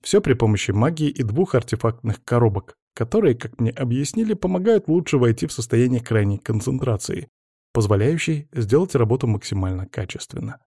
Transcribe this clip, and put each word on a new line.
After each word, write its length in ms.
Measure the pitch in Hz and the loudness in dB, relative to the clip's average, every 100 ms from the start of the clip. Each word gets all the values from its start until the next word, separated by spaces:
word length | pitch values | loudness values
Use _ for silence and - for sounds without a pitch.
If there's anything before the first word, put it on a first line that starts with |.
| - | 2
Всё 160 | 202 | 2
при 120 | 202 | 2
помощи 360 | 117 110 104 - | 2 2 2 0
магии 400 | 101 131 160 147 | 0 0 0 -4
и 140 | 139 | -2
двух 320 | 117 117 190 127 | -4 0 0 0
артефактных 680 | 117 - 120 117 113 104 | -2 -2 -2 -4 -6 -6
коробок, 520 | - 120 120 98 - - _ | 0 2 2 0 -8 -20 _
которые, 400 | - 117 214 190 | -8 -2 2 2
как 260 | 120 - - | 2 -4 -2
мне 120 | 113 | -2
объяснили, 640 | - 127 123 147 220 220 208 | -2 -4 -2 -2 -2 -2 -2
помогают 520 | 185 180 196 220 202 | -2 0 2 2 2
лучше 300 | 165 160 143 | 0 2 2
войти 300 | 120 113 151 | 4 2 -2
в 40 | |
состояние 480 | - 117 117 123 123 | -6 -2 2 2 0
крайней 380 | 117 110 101 101 | 0 0 2 -2
концентрации, 920 | - 113 117 131 135 104 - - - _ _ _ _ | -2 -2 -2 -2 -2 -2 -4 -8 -8 _ _ _ _
позволяющей 760 | 117 104 101 117 165 - 151 147 | 0 2 4 2 0 -2 -4 -4
сделать 420 | 139 104 135 190 | -6 2 2 2
работу 320 | - 110 123 120 | 0 2 2 0
максимально 640 | 104 - 101 95 92 95 | -2 -2 -2 -2 -4 -6
качественно. 720 | - 92 - - - 110 - | -8 -8 -10 -12 -10 -10 -12